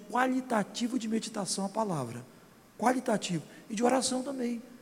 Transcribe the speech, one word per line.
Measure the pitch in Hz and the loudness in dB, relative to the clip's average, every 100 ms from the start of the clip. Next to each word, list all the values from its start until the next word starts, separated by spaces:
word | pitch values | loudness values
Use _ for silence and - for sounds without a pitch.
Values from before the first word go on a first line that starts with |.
| - | -4
qualitativo | 240 262 254 254 220 190 - 233 240 | 2 2 2 2 0 0 -2 -2 -2
de | 226 | 0
meditação | 220 220 214 180 - 196 | -2 -2 -4 -2 -2 -2
à | |
palavra. | 214 214 156 117 120 120 - - - - - | -2 0 -2 -4 -8 -12 -20 -20 -20 -20 0
Qualitativo. | 226 254 - 208 - 165 - - - | 2 2 2 0 2 -2 -4 -18 -8
E | 202 | 2
de | |
oração | 160 262 - 254 | 4 4 2 0
também. | 254 262 240 233 - - | -2 -2 -2 -4 -8 -20